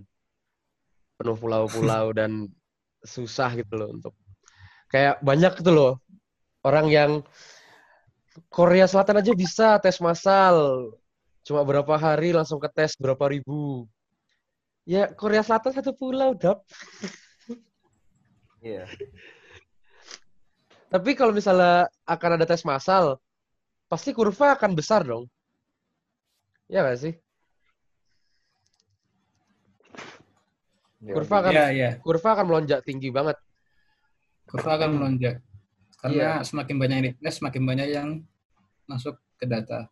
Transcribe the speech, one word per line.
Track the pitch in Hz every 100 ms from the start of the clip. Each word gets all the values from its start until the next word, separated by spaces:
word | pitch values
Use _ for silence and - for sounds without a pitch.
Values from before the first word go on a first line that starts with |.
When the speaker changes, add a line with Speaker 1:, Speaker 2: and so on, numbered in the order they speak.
| 101 _ _ _ _ _ _ _ _ _ _ -
Speaker 1:
Penuh | 117 110
pulau-pulau | 113 110 110 113 113 110 110
Speaker 2:
<laughs> | 110
Speaker 1:
dan | 110 107 101 - _ _ _ _
susah | - - 117 - 127 120
gitu | 104
loh | 110 107
untuk, | 113 113 - _ - _ _ - _ _
kayak | 135 139 -
banyak | 139 143 170 -
gitu | 170
loh | 160 131 131 _ - _ _ _ _ 135
orang | 147 156
yang | 151 147 151 143 - - - _ _ _ _ _ _ _ - -
Korea | - 175 185 185
Selatan | 196 196 208
aja | 202
bisa | 196 180 - 220 208
tes | 185 -
massal. | 170 170 196 196 190 170 143 127 120 - _ _ _ _
Cuma | - 147
berapa | 143 143 143 156
hari | 160 151 170 170
langsung | - 151
ke | 147
tes | - 156 -
berapa | 131 135 143
ribu. | 143 131 147 147 131 113 _ _ _ _ _ _ _ _ _ -
Ya, | 185 202
Korea | - 214 214
Selatan | 214 226 262
satu | 262 269 262
pulau, | 262 262 262 208
Dap. | 175 196 _ - - - 190 - _ _ - 240 _ _ _ _ _ _ _ _ _ _
Speaker 3:
Iya. | 117 98 92 - 101 - - _ _ - _ _ _ _ - - _ _ _ _ _ _ _
Speaker 1:
Tapi | 185 196 277
kalau | 240
misalnya | 208 202 185 175 175 175 _ -
akan | 165 170 170
ada | 165
tes | 170
massal, | 165 135 - 190 160 131 _ _ _ _ _ _ -
pasti | 165 277
kurva | 226 214 202 285
akan | 269 208 165
besar | - 220
dong. | 139 117 123 _ _ _ _ _ _ _ _ _ _ _ _ _ -
Iya | 185
nggak | 143 123
sih? | 151 165 _ _ _ _ _ _ _ _ _ _ _ _ _ _ _ _ _ _ _ _ _ _ _ _ _ _ _ - - - _ _ _ _ _ _ _ _
Speaker 3:
Iya. | 107
Speaker 1:
Kurva | 101 151 202 185
akan, |
Speaker 2:
Iya, | 165 143
iya. | 135 123 120
Speaker 1:
kurva | - 165 220
akan | 208 185
melonjak | 160 151 143
tinggi | - 135 135
banget. | 127 151 147 _ _ _ _ _ _ _ _ _ _ _
Speaker 2:
Kurva | 123 156 156
akan | 156
Speaker 1:
Hmm. | 151
Speaker 2:
melonjak. | 135 131 123 117 _ - _ _ _ _
Karena | 127
Speaker 1:
Iya. | 143 156 156 151
Speaker 2:
semakin | 147 135 139
banyak | 131 135
yang | 127
dites, | 123 156 -
semakin | 143 131 131
banyak | 131 143
yang | 147 147 160 160 _ _ _ _ _ -
masuk | 131 143 - _ -
ke | 127
data. | 113 107 117 113